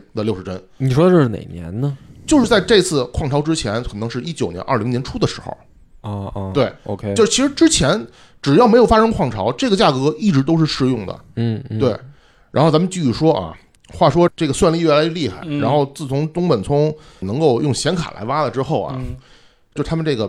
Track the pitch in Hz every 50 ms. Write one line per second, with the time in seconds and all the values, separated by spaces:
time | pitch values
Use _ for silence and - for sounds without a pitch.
0 | - _ - 110 104 110 101 92 90 92 92 92 - _ - - 131 135 127 143
1 | 170 185 180 170 139 120 104 90 - - - 85 85 82 92 110 135 143 139 -
2 | - - - - - - 311 294 233 196 233 202 - - 233 196 175 - 156 143
3 | 123 - - - 165 135 135 147 143 156 160 156 - 110 101 117 123 - - 104
4 | 110 117 117 127 - 165 160 - 120 85 85 90 - - 135 117 104 127 123 123
5 | 139 - - 247 - - - - - - - - - _ _ _ - _ - -
6 | - 107 101 101 101 - - 101 98 95 95 139 120 98 - - - - 101 95
7 | - - 101 - 220 226 - - 262 285 285 - 330 320 - - - 131 175 226
8 | 165 - - _ - - _ _ - 139 139 185 247 226 214 254 233 - 226 220
9 | 220 226 226 - 170 123 117 104 95 113 135 - 269 254 196 190 220 170 139 127
10 | 135 147 156 - 170 208 156 135 135 143 165 165 160 147 - - 139 127 127 110
11 | 98 90 - - - - - 117 117 117 113 104 - 131 110 110 127 120 101 -
12 | - 131 143 _ _ _ _ _ _ _ - 120 147 165 143 156 180 180 185 185
13 | 160 127 107 - 156 160 147 110 90 80 80 - _ _ _ _ _ - - -
14 | 180 151 127 170 175 170 - - 170 143 135 - 202 165 160 170 165 160 143 147
15 | 156 165 160 180 147 107 90 - - 165 147 143 143 - 143 147 143 139 139 -
16 | 160 127 135 139 156 156 151 175 180 - 139 104 95 - 143 143 151 156 156 -
17 | - - - _ - 95 107 147 165 147 120 - 151 147 117 - - 143 185 175
18 | 151 - - - 101 113 135 156 151 120 101 127 135 139 160 117 90 71 - 131
19 | 127 123 123 127 - _ - _ _ _ _ _ _ _ - 147 147 - 165 165
20 | 160 156 139 110 107